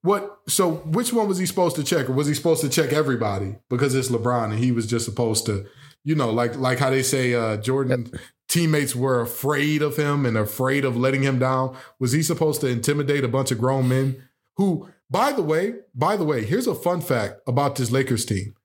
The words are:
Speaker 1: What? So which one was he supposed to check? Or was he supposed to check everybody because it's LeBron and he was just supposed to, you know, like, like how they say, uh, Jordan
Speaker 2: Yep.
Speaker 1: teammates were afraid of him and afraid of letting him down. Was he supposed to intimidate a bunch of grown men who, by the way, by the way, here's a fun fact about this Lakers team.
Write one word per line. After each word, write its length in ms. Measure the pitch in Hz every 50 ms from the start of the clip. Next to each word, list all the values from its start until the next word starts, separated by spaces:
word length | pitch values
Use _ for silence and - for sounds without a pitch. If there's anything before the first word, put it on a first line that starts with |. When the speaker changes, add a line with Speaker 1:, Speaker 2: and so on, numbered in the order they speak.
Speaker 1:
What? 360 | - 180 208 202 196 - - _ _ -
So 240 | - - 190 170 160 156 -
which 260 | 156 156 226 240 240
one 160 | 240 233 214 202
was 100 | 190 180
he 80 | 185
supposed 300 | 175 - 196 180 170 -
to 80 | 151 143
check? 260 | - 180 156 131 117
Or 40 | 127
was 120 | 135 147
he 80 | 147 151
supposed 280 | 147 - 170 160 156
to 60 | 156 139
check 240 | 127 - 151 -
everybody 640 | 147 151 151 135 127 110 110 104 98 98 101 95 104 - _ _
because 240 | 127 123 143 135 127
it's 140 | 135 120 120
LeBron 380 | 120 113 104 123 123 120 113 110
and 80 | 107 110
he 140 | 123 127
was 160 | 120 117 113 113
just 160 | 120 117 113
supposed 420 | - 104 - 120 113 110 107 -
to, 200 | - 104 98 98 - - - - - - _
you 140 | _ 143 160
know, 140 | 151 127 113
like, 240 | 110 120 120 117 117
like 240 | 135 131 127 127 123
how 100 | 139 131
they 140 | 135 135 127
say, 280 | - - 135 127 123
uh, 260 | 120 120 113 110 107 104
Jordan 500 | 104 120 131 135 135 127 131 123 117 -
Speaker 2:
Yep. 80 | - - - - _ _ _ -
Speaker 1:
teammates 480 | - 170 170 160 156 147 143 135 123
were 240 | 123 127 135 127 123
afraid 640 | 117 117 - - - 135 151 143 147 151 151 147
of 120 | 151 147 147
him 300 | 156 147 143 147 143 135
and 100 | 120 110
afraid 480 | 110 107 107 - - 127 131 135 143 135
of 120 | 131 120
letting 260 | 120 127 131 135 135
him 160 | 135 139 135 127
down. 380 | 127 131 131 131 131 131 127 - - - _ _
Was 100 | 131 120
he 100 | 117 156
supposed 400 | 160 160 170 - 160 156 143 147
to 40 | 147
intimidate 560 | 131 123 117 110 143 143 147 143 135 143 143
a 60 | 131 117
bunch 240 | 113 135 135 131
of 60 | 127 104
grown 280 | 117 131 135 135 127 123
men 320 | 127 131 135 135 131 - - _ _ _ _ _ _
who, 320 | - 196 196 175 - - - - _ _ _
by 220 | 131 185 247 285
the 120 | 277 254
way, 320 | 175 151 156 160 185 220 233 - - _ _
by 220 | 123 143 180 214
the 80 | 196 170
way, 200 | 151 147 120 104
here's 220 | 98 151 240 254
a 80 | 247 165
fun 260 | - - 175 180 175
fact 340 | - - 135 117 104 101 - - _
about 300 | - 123 139 143 139 131
this 160 | - 127 110
Lakers 340 | 123 135 135 - 120 113 -
team. 300 | - 104 95 101 104 - _